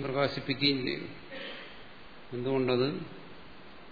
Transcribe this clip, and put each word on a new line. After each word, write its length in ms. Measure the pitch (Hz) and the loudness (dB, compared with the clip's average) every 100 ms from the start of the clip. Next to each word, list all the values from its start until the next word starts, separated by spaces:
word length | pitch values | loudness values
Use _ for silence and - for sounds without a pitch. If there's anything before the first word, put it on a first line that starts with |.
പ്രകാശിപ്പിക്കുകയും 760 | 139 135 139 - 127 127 143 135 | 2 4 4 2 -2 4 4 4
ചെയ്യുന്നു. 280 | 123 71 - - - - - - - - - - - - - | 2 -2 -4 -10 -10 -10 -8 -10 -10 -12 -14 -14 -14 -14 -8
എന്തുകൊണ്ടത്? 540 | 123 123 135 127 123 131 185 170 - - - - - - - - | -2 2 4 6 6 6 2 -4 -10 -12 -12 -12 -14 -14 -14 -14